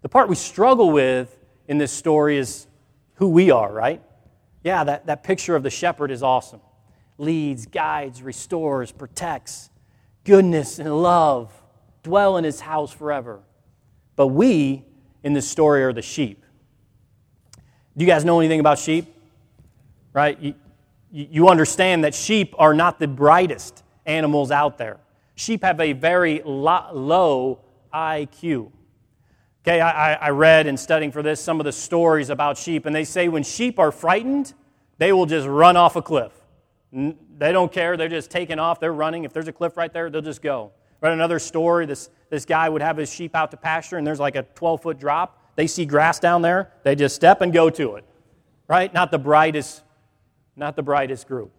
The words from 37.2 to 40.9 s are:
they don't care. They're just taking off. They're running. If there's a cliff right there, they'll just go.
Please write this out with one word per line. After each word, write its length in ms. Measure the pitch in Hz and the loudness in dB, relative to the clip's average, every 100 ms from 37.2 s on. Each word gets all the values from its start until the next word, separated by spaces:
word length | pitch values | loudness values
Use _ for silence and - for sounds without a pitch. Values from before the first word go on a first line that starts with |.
| _ 151 | _ -4
they 140 | 147 | 0
don't 200 | 185 180 | 0 0
care. 240 | 185 170 175 | -2 -4 -4
They're 120 | 160 | -6
just 220 | 165 - | -6 -8
taking 280 | 175 170 160 | -10 -8 -4
off. 200 | 165 165 | -4 -4
They're 140 | 160 | -6
running. 300 | 151 156 165 | -4 -6 -6
If 100 | 147 | -10
there's 140 | 160 160 | -10 -12
a 60 | |
cliff 240 | - 170 170 | -6 -8 -4
right 140 | 165 | -8
there, 160 | 170 165 | -6 -8
they'll 120 | 156 | -8
just 200 | 156 135 | -10 -8
go. 300 | 151 135 104 _ _ | -6 -6 -8 _ _